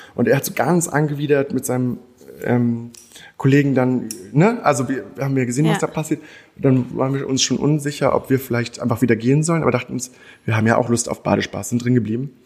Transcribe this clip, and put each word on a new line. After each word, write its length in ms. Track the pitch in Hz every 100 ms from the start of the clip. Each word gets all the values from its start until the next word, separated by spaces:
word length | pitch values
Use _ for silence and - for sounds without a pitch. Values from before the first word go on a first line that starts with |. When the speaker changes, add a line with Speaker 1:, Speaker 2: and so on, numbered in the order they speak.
| -
Speaker 1:
Und 140 | - 120
er 80 | 139
hat 100 | -
so 60 |
ganz 340 | - 123 175 165
angewidert 640 | 139 151 143 147 143 139
mit 120 | 131 -
seinem, 340 | 127 123 - - _ 69 65
ähm, 480 | - 123 120 117 120 - - - - -
Kollegen 360 | 135 139 139
dann, 360 | 127 127 127 110 - 95
ne? 260 | 131 202 240
Also 260 | - 127 127
wir 160 | 131 - -
haben 180 | 135 135
ja 80 | 120
gesehen, 200 | 123 156
was 80 |
Speaker 2:
Ja. 60 | 156
Speaker 1:
da 80 | 151
passiert. 340 | - 151 151 - - - -
Und 80 | 139
dann 320 | 127 123 117
waren 160 | 131
wir 140 | 139 139
uns 140 | 131
schon 140 | - 127
unsicher, 560 | 135 151 143 143 139 -
ob 140 | -
wir 100 | 131
vielleicht 400 | - 120 117 -
einfach 200 | 123 113
wieder 140 | 120 110
gehen 260 | 117 143
sollen. 180 | 156 165
Aber 100 | 139
dachten 220 | 107 -
uns, 180 | 127 - - - - -
wir 100 | 110
haben 100 | 110
ja 80 | 113
auch 120 | 117
Lust 180 | 117 -
auf 160 | -
Badespaß, 460 | 107 101 101 98 101
sind 140 | 120
drin 100 | 120 123
geblieben. 380 | 107 117 139 -